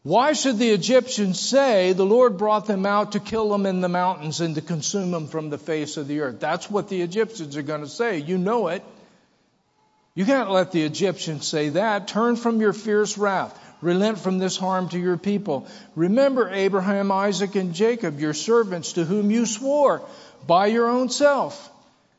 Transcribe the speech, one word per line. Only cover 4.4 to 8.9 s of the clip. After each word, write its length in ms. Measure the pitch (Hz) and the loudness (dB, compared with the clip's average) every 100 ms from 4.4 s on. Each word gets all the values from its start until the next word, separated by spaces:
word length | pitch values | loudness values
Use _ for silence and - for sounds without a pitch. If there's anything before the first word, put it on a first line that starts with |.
| 170 | -4
to 60 | 151 | -4
consume 500 | 156 165 - 202 180 | -6 -6 -4 -4 -2
them 160 | 170 147 | -4 -6
from 220 | 160 156 | -8 -8
the 80 | 147 | -8
face 400 | 147 156 147 156 | -4 -4 -4 -8
of 100 | 139 | -6
the 140 | 147 | -4
earth?'" 180 | 143 110 | -4 -4
That's 300 | 151 175 - | -4 -4 -2
what 200 | 202 202 | -4 -2
the 120 | 190 | -4
Egyptians 540 | 175 196 220 220 151 | -2 -2 -2 -4 -10
are 80 | 143 | -8
gonna 240 | 143 151 143 | -6 -6 -8
say. 300 | - 233 175 | -4 -2 -2
You 200 | 147 185 | -4 -2
know 300 | 180 240 180 | 0 0 -2
it. 160 | 190 - | -4 -10